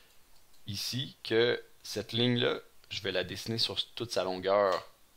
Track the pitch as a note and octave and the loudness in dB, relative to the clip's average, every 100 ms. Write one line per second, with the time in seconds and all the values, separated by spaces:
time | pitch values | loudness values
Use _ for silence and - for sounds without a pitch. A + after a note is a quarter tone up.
0 | - - - - - - - G2 - B2 | -20 -20 -20 -20 -20 -18 -10 -8 -6 -6
1 | D3+ - - A2 A#2+ - - - - G#2 | -8 -10 0 4 4 2 -4 -16 -8 -8
2 | - A#2 B2 A#2+ B2+ - - - - - | -4 0 2 2 2 0 -6 -20 -10 -6
3 | G2 F#2 F2 F#2+ - A2+ - G2 - - | -2 -2 -2 -6 -4 -2 0 -2 -6 -8
4 | A#2 - F#2 F#2 F#2+ G2+ G2 F2 - - | -4 -2 0 0 4 4 6 2 -2 -16
5 | - | -20